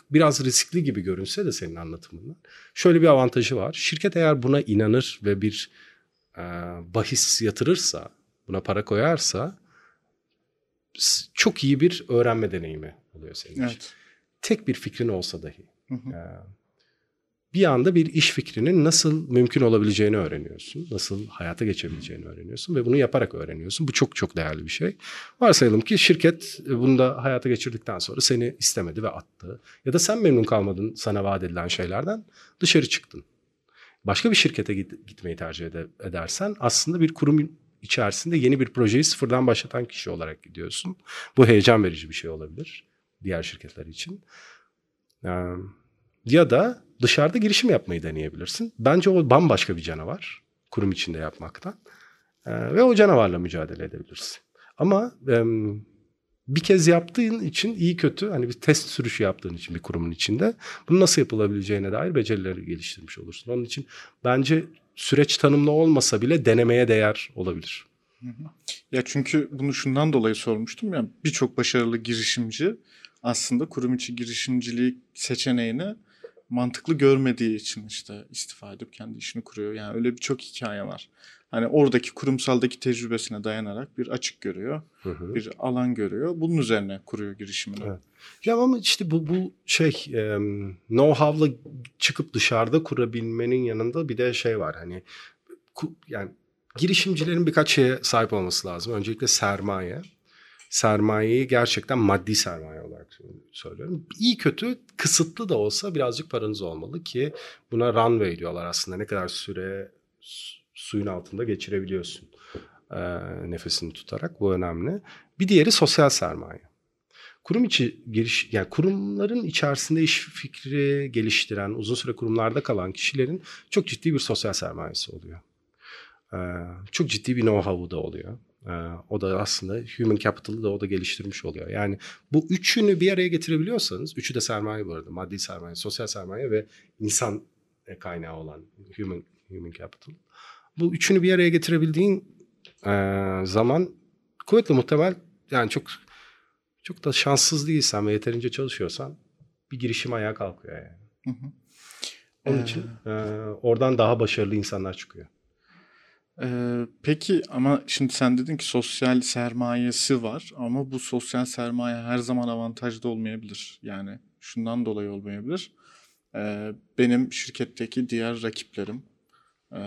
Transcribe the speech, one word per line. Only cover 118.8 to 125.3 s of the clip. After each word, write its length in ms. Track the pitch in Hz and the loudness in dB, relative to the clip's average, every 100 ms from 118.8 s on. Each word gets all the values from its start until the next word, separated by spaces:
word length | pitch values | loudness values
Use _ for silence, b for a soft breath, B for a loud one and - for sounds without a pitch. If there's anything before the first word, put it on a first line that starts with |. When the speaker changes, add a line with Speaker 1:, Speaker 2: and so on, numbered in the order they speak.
| 180 196 196 202 208 240 | 2 0 -2 -2 -2 -2
Speaker 1:
içerisinde 580 | 185 - 147 139 - 160 | -2 -2 0 -2 -2 0
iş 180 | 156 - | 2 0
fikri 920 | - - 135 - 135 143 139 143 139 | -4 -12 -14 -14 -6 -2 0 0 -2
geliştiren, 580 | 117 107 - - 101 98 | -2 0 0 -2 -4 -4
uzun 240 | 110 107 | -4 -4
süre 220 | 123 127 110 | -4 -4 -4
kurumlarda 460 | 113 113 113 139 | -2 0 0 -2
kalan 300 | - 104 92 | -2 -2 -4
kişilerin 500 | - - 139 131 180 B B B | -4 -4 -2 -2 -4 B B B
çok 160 | 202 - | -2 -2
ciddi 280 | - 165 | -2 -2
bir 40 | 143 | 0
sosyal 340 | - 110 107 | 0 -2 -2
sermayesi 600 | 95 82 82 80 - - | -4 -6 -8 -8 -8 -8
oluyor. 280 | 80 85 | -12 -18